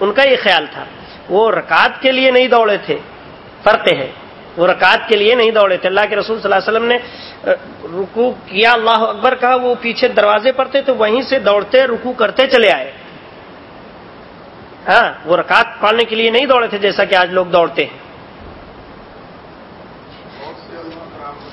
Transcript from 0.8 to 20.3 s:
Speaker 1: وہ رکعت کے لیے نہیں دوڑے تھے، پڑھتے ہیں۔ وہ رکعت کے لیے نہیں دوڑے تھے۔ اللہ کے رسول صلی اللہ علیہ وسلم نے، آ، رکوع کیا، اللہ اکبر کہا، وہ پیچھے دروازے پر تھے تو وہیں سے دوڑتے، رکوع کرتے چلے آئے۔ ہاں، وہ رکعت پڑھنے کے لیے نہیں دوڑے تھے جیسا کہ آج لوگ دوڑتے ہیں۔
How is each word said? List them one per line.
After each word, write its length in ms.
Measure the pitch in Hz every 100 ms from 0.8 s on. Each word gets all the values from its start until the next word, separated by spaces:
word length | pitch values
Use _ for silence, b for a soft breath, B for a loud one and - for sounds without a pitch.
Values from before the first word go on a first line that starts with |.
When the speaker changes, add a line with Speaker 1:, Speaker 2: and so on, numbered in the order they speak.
| - - B B -
Speaker 1:
وہ 220 | 180 220
رکعت 520 | 175 - 165 233 233
کے 100 | 262
لیے 180 | 254 262
نہیں 180 | 247 254
دوڑے 280 | 240 220 196
تھے، 220 | - - - - - - - -
پڑھتے 340 | 208 220 - 143
ہیں۔ 160 | 135 - - - - -
وہ 100 | 180
رکعت 420 | 175 185 226 -
کے 80 | 214
لیے 180 | 208
نہیں 160 | 247 226
دوڑے 260 | 214 196 180
تھے۔ 120 | 185
اللہ 120 | 190 208
کے 60 | 208
رسول 240 | 202 220
صلی 120 | 196
اللہ 20 |
علیہ 140 | 196 190
وسلم 200 | 220 233
نے، 100 | 240
آ، 520 | - - - - - 185 - - - 175
رکوع 300 | 196 226 247 214 -
کیا، 260 | 190 226
اللہ 180 | 240 220
اکبر 440 | 220 220 208 247
کہا، 200 | 254 247
وہ 200 | 254 247 240
پیچھے 280 | 233 220 247
دروازے 440 | 208 208 208 247
پر 160 | 262 262
تھے 140 | 277
تو 140 | 277 233
وہیں 260 | 214 240
سے 160 | 254 262
دوڑتے، 480 | 202 208 196 254 262
رکوع 260 | 226 254
کرتے 340 | 254 208 214 269
چلے 240 | 254 208
آئے۔ 200 | 147 135 - - - - - - - - - - - - - - - - - - - -
ہاں، 240 | 208 190 135
وہ 120 | 156 180
رکعت 300 | - 196 226 -
پڑھنے 240 | 208 233
کے 120 | 226 220
لیے 140 | 226
نہیں 160 | 233 277
دوڑے 200 | 254 226
تھے 120 | 202
جیسا 260 | 202 196
کہ 100 | 190
آج 160 | 185 180
لوگ 160 | 185 180
دوڑتے 380 | 175 165 165
ہیں۔ 140 | 135 - - - - - - - - - - - - - - - - - - - - - - - -